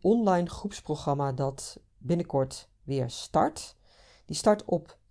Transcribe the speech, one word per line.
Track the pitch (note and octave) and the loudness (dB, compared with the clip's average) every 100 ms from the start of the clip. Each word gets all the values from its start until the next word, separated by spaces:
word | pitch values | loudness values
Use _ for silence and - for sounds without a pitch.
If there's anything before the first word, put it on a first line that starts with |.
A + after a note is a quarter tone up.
online | F3+ A#3 G#3 F3+ F3 | 2 4 4 2 2
groepsprogramma | - G3+ - - D3+ - C#3+ C#3 | -4 -8 -8 -6 -4 -2 0 0
dat | C3 C#3 C#3 - - - _ | -2 -4 -4 -12 -16 -20 _
binnenkort | B2 E3+ E3+ C#3 C3+ - - _ | -2 -2 0 0 -2 -4 -18 _
weer | - C3+ A#2+ | -6 -4 -4
start. | - - D#3 D4+ - - - _ _ _ _ | -6 -2 2 2 0 -12 -18 _ _ _ _
Die | - - | -10 0
start | G#3+ G#3 | 4 4
op | - E3+ - - _ | 2 -2 -4 -18 _